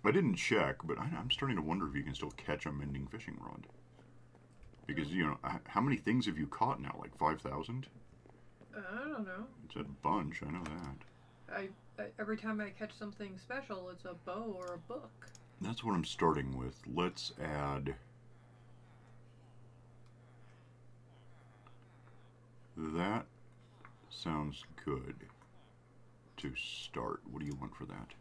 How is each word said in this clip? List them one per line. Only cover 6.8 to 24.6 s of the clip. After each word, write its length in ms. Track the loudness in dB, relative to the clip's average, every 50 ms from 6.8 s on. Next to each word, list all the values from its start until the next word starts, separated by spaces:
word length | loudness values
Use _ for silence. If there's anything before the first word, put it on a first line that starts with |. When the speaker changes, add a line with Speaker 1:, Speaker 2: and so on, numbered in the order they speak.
Speaker 1:
now? 160 | -2 -6 -6 -6
Like 180 | -8 -10 -2
five 240 | 4 4 4 4 4
thousand? 460 | -2 -2 -2 -2 -2 -2 -4 -4 -6 -8 -12 -18 -18 -18 -20 -20 -20 -20 -20 -20 -20 -20 -20 -20 -20 -14 -12
Speaker 2:
I 280 | -10 -8 -6 -6 -4 -4
don't 200 | -4 -4 -4 -4
know. 220 | -4 -4 -6 -8 -10 -12 -16 -16
Speaker 1:
It's 100 | -8 -4
a 80 | -4 -4 -4 -6 0
bunch, 400 | 4 4 4 6 4 2 -2 -2
I 80 | -2 -2
know 140 | -2 -2 -2
that. 920 | -4 -4 -4 -4 -6 -6 -8 -12 -18 -20 -20 -20 -20 -20 -20 -10 -6 -4
Speaker 2:
I, 120 | -4 -4 -4 -8 -12 -18 -16 -8 -6
I, 40 | -6 -6 -4 -6
every 180 | -2 -2 -2
time 240 | 0 0 0 0 0
I 100 | -2 -4
catch 220 | -4 -6 -8 -8
something 460 | -8 -8 -10 -10 -8 -8 -8 -8 -8 -12
special, 500 | -6 -4 -4 -4 -4 -4 -6 -6 -6 -8
it's 140 | -10 -8 -8
a 100 | -10 -10 -8 -4
bow 260 | -4 -2 -2 -2 -2 -2 -2
or 160 | -4 -4 -4
a 40 | -6
book. 500 | -6 -6 -6 -6 -6 -10 -16 -16 -16 -16 -16 -16 -18 -20 -8 -4
Speaker 1:
That's 240 | -2 -2 -2 2 4
what 100 | 6 6
I'm 100 | 6 4
starting 540 | 2 2 6 8 8 8 6 2 0 -2 -2
with. 240 | -2 -4 -6 -8 -10 -2
Let's 420 | 2 4 4 4 2 -2 -8 -8 -6 -4
add... 540 | -2 0 0 2 2 0 0 0 -2 -4 -4 -6 -10 -20 -20 -20 -20 -20 -20 -20 -20 -20 -20 -20 -20 -20 -20 -20 -20 -20 -20 -20 -20 -20 -20 -20 -20 -20 -20 -20 -20 -20 -20 -20 -20 -20 -20 -20 -20 -20 -20 -20 -20 -20 -20 -20 -20 -20 -20 -20 -20 -20 -20 -20 -20 -20 -20 -20 -20 -18 -18 -18 -20 -20 -20 -20 -18 -18 -18 -18 -20 -20 -20 -20 -18 -18 -18 -18 -20 -20 -20 -20 -20 -20 -20 -20 -20 -20 -20 -20 -20 -20 -20 -20 -20 -12 -6
That 500 | -2 -2 2 4 4 4 6 4 2 0 -4 -14 -20 -20 -20 -20 -20 -20 -20 -20 -20 -20 -20 -20 -20 -18 -16
sounds 540 | -14 -4 -2 0 2 2 2 0 -2 -6